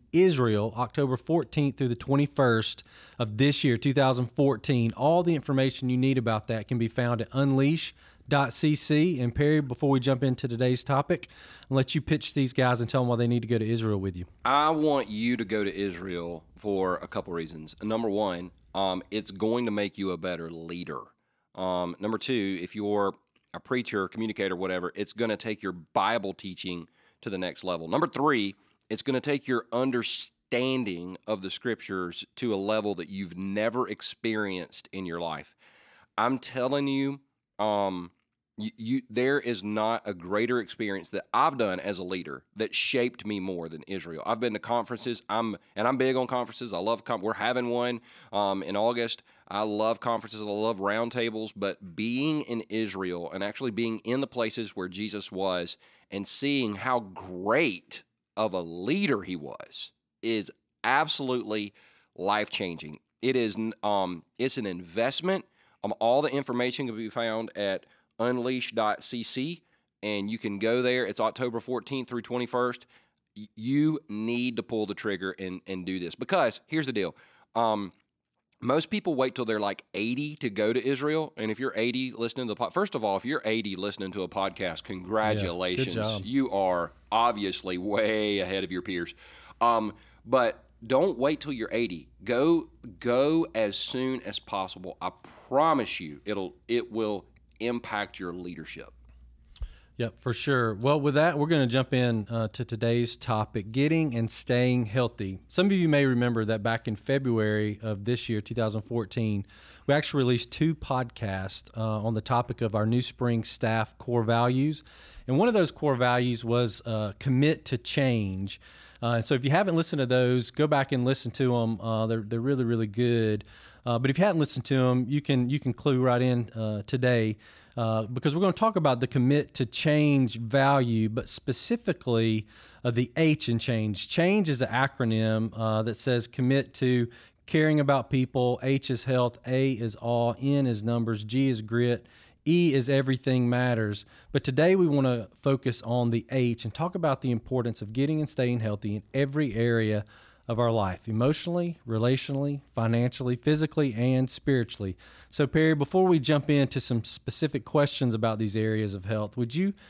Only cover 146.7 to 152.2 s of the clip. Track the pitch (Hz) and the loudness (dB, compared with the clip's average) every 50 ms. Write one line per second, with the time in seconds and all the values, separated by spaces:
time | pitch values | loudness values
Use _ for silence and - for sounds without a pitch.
146.7 | - - 160 180 - 190 165 151 135 - - 131 120 117 - - 131 127 113 117 | -4 -4 -4 -4 -2 0 0 0 0 0 0 -2 -2 -2 -2 -2 -2 0 0 0
147.7 | 107 - 107 101 110 131 139 143 156 156 151 135 - - 127 123 123 120 110 110 | -2 -4 -8 -6 -2 -2 0 0 2 0 -2 -2 -2 0 0 0 0 0 0 -2
148.7 | 104 104 - 107 104 107 - - - 135 139 139 139 151 151 127 98 113 117 120 | -2 -2 -4 -4 -4 -4 -6 -4 0 0 0 0 0 0 -2 0 0 2 2 4
149.7 | 117 117 110 107 107 104 104 - - - - - - _ _ - 117 110 120 117 | 4 4 2 2 2 0 -2 -6 -12 -20 -20 -20 -20 _ _ -4 0 2 2 4
150.7 | 113 110 101 92 90 - - 117 107 110 120 139 156 - - 175 170 175 175 175 | 4 2 2 0 -2 -6 -6 -4 0 2 2 2 2 0 -2 -4 -2 -2 -2 -2
151.7 | 160 - _ 117 110 110 113 123 135 131 | -6 -8 _ -4 0 2 4 4 2 2